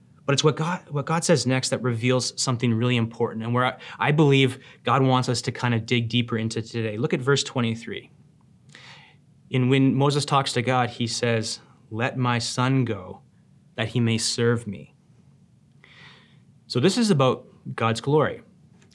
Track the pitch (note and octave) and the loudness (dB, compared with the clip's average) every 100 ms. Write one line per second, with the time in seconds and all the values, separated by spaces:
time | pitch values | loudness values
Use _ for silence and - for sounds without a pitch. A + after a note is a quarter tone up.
0 | _ _ - C#3 D3+ C#3+ D#3+ F3+ - C#3+ | _ _ -2 0 2 0 -2 -6 -8 -8
1 | C3 E3 E3 D#3 B2 C3 - C3 B2 A#2 | -4 -2 2 2 2 0 0 -2 -2 -2
2 | B2 B2+ B2 - - A#2+ B2 A2 B2 B2 | 0 0 0 -4 -2 0 0 2 2 2
3 | A2+ - A#2 A2 A2+ A#2+ B2+ - - - | 0 -2 -4 -4 -2 0 0 -2 -10 -4
4 | B2+ D3+ D3 C3+ C3 A#2 - - - C3 | 0 4 4 6 4 0 -12 -10 -2 2
5 | C3+ B2+ B2+ A#2 - A#2+ B2 A#2 A#2 B2 | 4 2 2 -2 -4 -4 -2 -2 0 -2
6 | A#2 B2 A#2+ A2+ A2+ A2+ A2+ A#2+ A2 G#2 | 0 -2 -2 -2 -4 -6 -6 -6 -6 -4
7 | C#3+ D3+ B2+ C#3 - - A#2 A2+ - F#2+ | -4 -2 2 0 0 -2 -2 -4 -8 -12
8 | - - _ _ _ _ _ - - - | -14 -20 _ _ _ _ _ -20 -20 -20
9 | - _ _ _ _ B2+ B2 C3+ C3+ B2+ | -20 _ _ _ _ -2 2 4 4 4
10 | C#3+ C#3+ C#3+ C#3+ C3+ B2 A#2+ B2+ A#2+ - | 2 2 0 0 0 -2 0 0 0 -2
11 | A#2 - A#2+ A2+ A2 - - _ _ A2 | -6 -2 0 0 -2 -8 -14 _ _ -4
12 | B2+ - B2 A#2+ A#2+ - B2+ C3+ A#2 G2+ | -4 -2 0 0 -2 -2 0 2 0 -4
13 | F#2 - _ _ _ _ _ - A2 B2+ | -10 -18 _ _ _ _ _ -6 -4 0
14 | A#2 A2 - - A#2 A#2 G#2 F#2+ - _ | 0 0 -2 0 0 0 -4 -12 -16 _
15 | _ _ _ _ _ _ _ _ - - | _ _ _ _ _ _ _ _ -20 -20
16 | - - _ _ _ _ - B2+ D3+ B3 | -20 -20 _ _ _ _ -6 0 2 2
17 | A3 D#3 C3 A#2 - - - B2+ A2+ A2+ | 2 4 4 2 -6 -18 -14 -2 -2 0
18 | - D3+ A#2 - - _ _ _ _ | 0 2 2 -2 -14 _ _ _ _